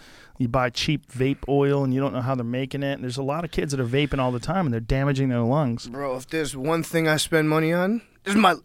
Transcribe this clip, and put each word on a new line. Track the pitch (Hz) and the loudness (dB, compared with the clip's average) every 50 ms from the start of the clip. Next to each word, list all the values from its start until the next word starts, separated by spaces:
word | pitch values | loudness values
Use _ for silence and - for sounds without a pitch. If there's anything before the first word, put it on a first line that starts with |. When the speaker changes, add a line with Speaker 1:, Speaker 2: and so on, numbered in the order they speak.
| - - - - - - - - | -20 -20 -20 -20 -20 -16 -6 -4
Speaker 1:
You | 131 117 | -2 0
buy | 120 135 123 123 | 2 2 0 0
cheap | - - - - 151 135 - - - | 0 -2 -2 0 -2 -2 -4 -8 -4
vape | 123 131 135 139 - - | -2 0 0 0 -2 -2
oil | - 139 143 143 139 143 143 139 | 0 2 4 4 4 4 2 2
and | 131 127 | 2 2
you | 135 | 0
don't | 139 135 101 | 0 0 -2
know | 127 120 | -2 -2
how | 131 135 | -2 -2
they're | 127 117 | -2 -2
making | 117 123 127 135 131 - 143 139 | -4 -4 -4 -4 -4 -4 -4 -4
it. | 139 139 | -4 -4
And | - 127 | -4 -6
there's | 127 117 131 | -6 -6 -4
a | 139 | -4
lot | 131 143 160 175 | -4 -4 -4 -6
of | 160 | -4
kids | - - - 151 139 | -4 -4 -4 -2 -2
that | 131 | -2
are | 127 | -2
vaping | 117 123 139 147 139 - 135 | 0 0 0 0 0 0 -2
all | 127 127 123 | 0 -2 -2
the | 120 | -2
time | - - 165 190 180 | -4 -2 -2 0 0
and | 143 117 | 0 0
they're | 113 | -2
damaging | 113 110 135 135 135 143 143 131 135 131 | 0 0 0 2 2 2 2 2 0 2
their | 123 120 117 | 2 2 2
lungs. | 113 131 156 151 123 117 117 - 123 | 2 2 2 2 0 -2 -4 -6 -10
Speaker 2:
Bro, | 120 139 143 139 127 | -8 -6 -6 -4 -4
if | 127 123 | -6 -6
there's | - - 160 151 131 135 | -6 -4 -4 -4 -4 -4
one | 135 131 151 165 165 151 | -4 -2 -2 0 0 -2
thing | - - 165 165 | -2 -2 0 2
I | 156 156 147 | 2 2 0
spend | - - 165 160 156 156 | 0 2 2 2 2 2
money | 151 160 160 160 170 | 2 2 2 2 2
on, | 175 180 190 226 233 - - _ _ _ | 2 2 0 0 -2 -4 -8 _ _ _
is | 190 202 | 0 4
my, | 220 214 185 175 - - | 6 6 6 6 6 6